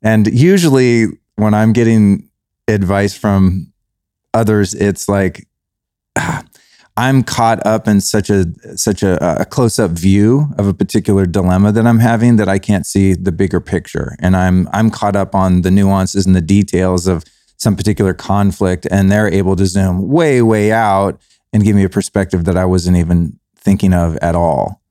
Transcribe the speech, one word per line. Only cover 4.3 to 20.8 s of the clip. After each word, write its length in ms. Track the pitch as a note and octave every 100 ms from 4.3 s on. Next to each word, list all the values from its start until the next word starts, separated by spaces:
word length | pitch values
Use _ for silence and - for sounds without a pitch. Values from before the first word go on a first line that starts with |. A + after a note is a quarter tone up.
others, 400 | A2 A2 G#2+ G2
it's 340 | - G2+ F#2+ -
like, 400 | G2+ F#2+ - - _ _ _ _ _ _ -
ah, 260 | E3+ D#3+ - _ _ _ _ -
I'm 240 | B2 C3+
caught 400 | A#2+ - A2+ A2+ -
up 220 | A2 G#2+
in 140 | G#2
such 280 | - G#2+ F#2+
a, 160 | G2+ F2+ E2+ - -
such 280 | - G2
a, 380 | G2 F2+ F2 D#2
a 40 | -
close-up 460 | - A#2+ - G#2
view 600 | E2 F#2 G2 G#2+ C3 D3 -
of 100 | G2+
a 60 |
particular 520 | F#2+ G2 A2 F#2 G2 F#2
dilemma 440 | F2 F2+ F#2 G#2
that 140 | G#2+ A2+
I'm 140 | A#2
having 380 | A#2 A#2 A#2+ A#2
that 120 | G2+
I 80 | G2
can't 260 | - G2+ -
see 260 | G2 G2
the 180 | F2+ F#2
bigger 280 | E2 G2 F2+
picture. 560 | - F#2 - - C2+ -
And 160 | F2+ F#2
I'm, 320 | F#2 F2+ F2+
I'm 160 | G2 A2
caught 260 | - G#2 G2+
up 200 | F#2+ G2
on 260 | F#2+ F2+
the 80 | F2+
nuances 540 | F#2+ G2 G2 F#2 G2+ F#2+
and 100 | F#2
the 60 |
details 640 | E2 G2 G2+ F#2 F#2 F#2 F2
of 160 | E2+ - _ _ _
some 180 | - G2
particular 380 | G2 G2+ G2+
conflict, 760 | F2 - G2 G2+ F2+ F#2+ F2+ -
and 220 | G2 F#2+
they're 180 | G#2 G#2+
able 240 | F2+ F#2 F#2
to 100 | F#2+
zoom 420 | F#2 F#2+ F2+ F#2+
way, 320 | D3 E3 C3
way 300 | A#2 A2 G#2
out 480 | A2+